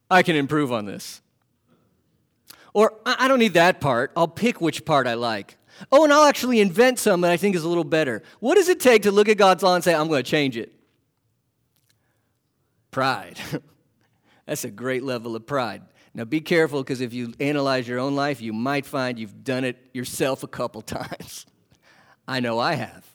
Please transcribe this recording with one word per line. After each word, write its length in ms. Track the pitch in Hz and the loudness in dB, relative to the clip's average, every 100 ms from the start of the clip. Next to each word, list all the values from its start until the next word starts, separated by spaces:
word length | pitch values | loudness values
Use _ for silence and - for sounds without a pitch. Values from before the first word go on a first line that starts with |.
| _ | _
"I 120 | 185 | 2
can 140 | 180 156 | 4 0
improve 340 | 135 151 139 | 0 -2 -2
on 140 | 120 | -4
this"? 360 | 104 - - - _ _ _ _ _ _ _ _ _ _ _ _ _ - _ | -6 -12 -14 -18 _ _ _ _ _ _ _ _ _ _ _ _ _ -20 _
Or, 220 | 208 220 - | 2 2 2
"I, 120 | 240 240 | -4 0
I 80 | 254 | 2
don't 120 | 269 | 4
need 140 | 226 | 4
that 260 | 170 170 185 | 4 4 2
part. 320 | 143 120 139 | 0 0 -2
I'll 140 | - 165 | -2 -2
pick 320 | - 233 - | 0 -4 0
which 240 | 165 - | -2 -4
part 240 | - 143 123 | 0 0 0
I 60 | |
like. 420 | 117 120 107 98 _ _ - - | -2 -4 -4 -8 _ _ -20 2
Oh, 140 | 277 | 4
and 80 | 311 | 6
I'll 120 | 294 | 6
actually 360 | 294 - 247 233 | 6 4 0 2
invent 400 | 196 170 254 247 | 2 4 2 4
some 220 | 214 175 | 0 2
that 100 | 175 | 2
I 40 | 175 | 2
think 200 | 202 180 | 0 -2
is 80 | |
a 40 | 160 | -2
little 140 | 170 | -2
better." 400 | 151 160 143 107 - _ | 0 0 0 -4 -10 _
What 160 | 226 | 2
does 140 | 392 349 | 2 4
it 100 | 349 | 2
take 240 | 247 220 | 4 4
to 80 | 202 | 4
look 180 | 196 214 | 4 4
at 100 | 202 | 4
God's 260 | 196 180 | 4 4
law 100 | 190 | 2
and 80 | 180 | 2
say, 120 | 175 | 2
"I'm 140 | 160 160 | 0 0
gonna 140 | 147 | -2
change 340 | 123 156 139 117 | 0 -2 -2 -4
it"? 160 | 104 _ _ _ _ _ _ _ _ _ _ _ _ _ _ _ _ _ _ _ _ _ _ | -12 _ _ _ _ _ _ _ _ _ _ _ _ _ _ _ _ _ _ _ _ _ _
Pride. 480 | - 135 113 92 - - 147 - _ _ | -4 -2 -2 -8 -16 -12 -12 -12 _ _
<laughs> 540 | _ _ _ _ _ - | _ _ _ _ _ -12
That's 180 | 147 | -10
a 60 | 120 | -10
great 320 | 104 127 127 | -10 -6 -6
level 320 | 135 123 117 | -6 -8 -8
of 100 | 113 | -12
pride. 380 | 113 143 117 95 - _ _ | -6 -4 -4 -8 -18 _ _
Now, 100 | - | -14
be 160 | 113 156 | -6 -6
careful, 420 | 156 175 156 143 | 0 0 0 -2
'cause 200 | 131 127 | -6 -6
if 100 | 127 | -8
you 220 | 120 120 110 | -8 -12 -6
analyze 460 | 143 147 139 131 120 | -4 -2 -2 -2 -4
your 120 | 123 | -6
own 180 | 135 139 | -4 -2
life, 240 | 143 131 | -4 -6
you 140 | 113 | -8
might 320 | 110 127 143 135 | -6 -4 -4 -4
find 320 | 143 127 117 | -6 -6 -6
you've 260 | 110 110 | -12 -12
done 200 | 107 127 | -6 -4
it 120 | 131 123 _ | -4 -8 _
yourself 500 | 127 123 - 139 135 | -12 -10 -4 -4 -4
a 40 | - | -8
couple 340 | - 123 110 | -8 -8 -10
<laughs> 140 | - - | -12 -12
times. 440 | - - - - - _ _ _ _ _ _ _ - | -10 -14 -16 -20 -20 _ _ _ _ _ _ _ -10
I 140 | 131 | -6
know 180 | 120 113 | -4 -2
I 140 | 143 | -2
have. 320 | 151 110 - _ | -4 -6 -14 _